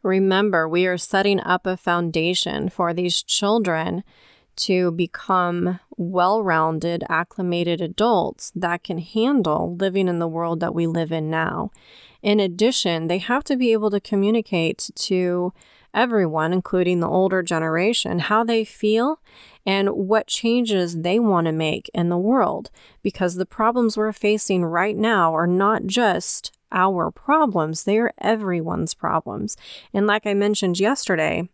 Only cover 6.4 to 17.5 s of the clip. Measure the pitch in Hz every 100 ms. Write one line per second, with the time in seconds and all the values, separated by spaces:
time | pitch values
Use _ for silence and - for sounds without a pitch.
6.4 | 196 160 160 160 165 170 - 160 175 -
7.4 | 180 175 175 170 170 - 226 208 165 -
8.4 | - - 175 175 - 175 165 220 240 285
9.4 | 170 151 - 175 196 190 185 175 170 160
10.4 | 170 165 170 165 165 165 165 160 156 160
11.4 | 160 - 208 - - - - _ 208 214
12.4 | 190 175 220 254 - 165 165 180 180 254
13.4 | - 262 247 220 214 202 - 202 196 226
14.4 | - 175 165 - - - - 185 180 180
15.4 | 180 - _ _ _ 202 240 226 175 156
16.4 | 160 185 - 185 175 175 165 180 190 190
17.4 | 170